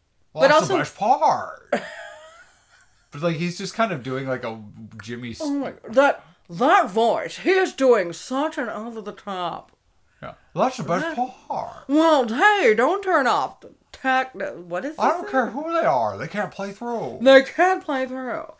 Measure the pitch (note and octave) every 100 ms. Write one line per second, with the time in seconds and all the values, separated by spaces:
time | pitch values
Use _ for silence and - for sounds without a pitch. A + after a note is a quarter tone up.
0 | _ _ _ D3 C4+ D#4 - F4+ - -
1 | G#3 C#4+ D4 B2 F#2 - - - - -
2 | - - D#5+ - - _ _ _ _ _
3 | _ C#3+ E3+ D#3 F3 F3 F#3+ - A3+ D3+
4 | A#2+ C3 C3+ B2+ A#2+ A2 G#2 G#2+ A2 A2+
5 | G#2 A#2 A#2+ A2 D4+ C#4+ A#3+ - - A3+
6 | C#4 - - _ - E3+ C#4+ F#4+ C4 G3
7 | A3+ C#3+ E2+ - A3 F#4+ F4+ - C4+ A3
8 | E3+ E3 - C4 D#4 D#4 A#3 D3+ A#3 A3+
9 | G3+ G3+ - F#3 E3+ - - _ _ _
10 | _ _ - - _ D#3+ A#3+ - C#3+ F3
11 | D#4+ D4 B3+ - - B3 - - - D4
12 | E4 D4 A#3 A#3+ G#4 G4+ C4+ G#3+ C4 G4
13 | F#4+ E4 B3+ E3+ C#3 - - - _ -
14 | C4+ C4 C4 G3 E3 C3 F3 F3 C4+ D#4
15 | A#3 F4 G#4 C4 A3 A#3 D#4+ E4 F#3 C3
16 | G#2+ G2 D3 G#3 F#3 - G3 - A#3+ A#3
17 | - - B3 C4+ C4+ - F#4 F#4 - C4+
18 | B3+ B3+ B3+ F#3+ -